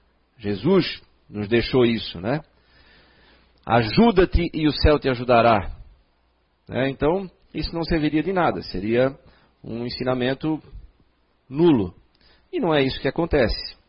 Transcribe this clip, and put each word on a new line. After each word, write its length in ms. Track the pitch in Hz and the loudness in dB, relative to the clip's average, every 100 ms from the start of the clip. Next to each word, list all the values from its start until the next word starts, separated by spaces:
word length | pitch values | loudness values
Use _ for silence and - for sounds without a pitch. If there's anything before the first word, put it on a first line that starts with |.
| _ _ _ _ | _ _ _ _
Jesus 640 | 104 98 127 190 - - _ _ _ | -6 -2 2 2 2 -6 _ _ _
nos 180 | 104 104 | -10 0
deixou 380 | 117 110 131 120 | 0 2 4 4
isso, 340 | 113 - 85 | 2 -6 -8
né? 220 | 98 147 - _ _ _ _ _ _ _ _ _ _ _ - | -6 -6 -8 _ _ _ _ _ _ _ _ _ _ _ 0
"Ajuda-te 840 | 120 113 - 233 185 180 - 170 | 0 2 4 4 4 2 2 -2
e 140 | - 151 | -2 -2
o 60 | |
céu 260 | - 156 147 | 2 2 2
te 80 | 139 | 0
ajudará." 720 | 120 123 120 117 107 85 - - _ _ _ _ _ _ _ - | -2 2 4 4 2 0 -12 -18 _ _ _ _ _ _ _ -10
Né? 220 | 107 135 | -4 -4
Então, 420 | 135 147 185 185 _ _ | -2 -2 -2 -6 _ _
isso 200 | 165 156 170 | -10 -8 -6
não 80 | |
serviria 400 | 160 170 151 151 | -4 -2 0 -2
de 80 | 156 | -2
nada, 300 | 190 151 92 | 0 0 -2
seria 520 | - 90 104 117 131 143 _ _ _ _ | -8 -8 -2 0 0 -2 _ _ _ _
um 240 | - 113 120 | -12 -10 -10
ensinamento 760 | - 127 127 123 135 156 156 - - - _ _ _ _ _ - | -6 -4 -2 -2 -4 -4 -6 -10 -20 -20 _ _ _ _ _ -10
nulo. 440 | 135 175 131 90 - _ _ _ _ _ | 2 4 4 0 -8 _ _ _ _ _
E 100 | 359 | -4
não 120 | 190 | 0
é 80 | 151 | 2
isso 180 | 135 - | 0 -2
que 80 | 139 | -6
acontece. 640 | 143 170 151 107 - - - | -4 -2 0 0 -2 -8 -20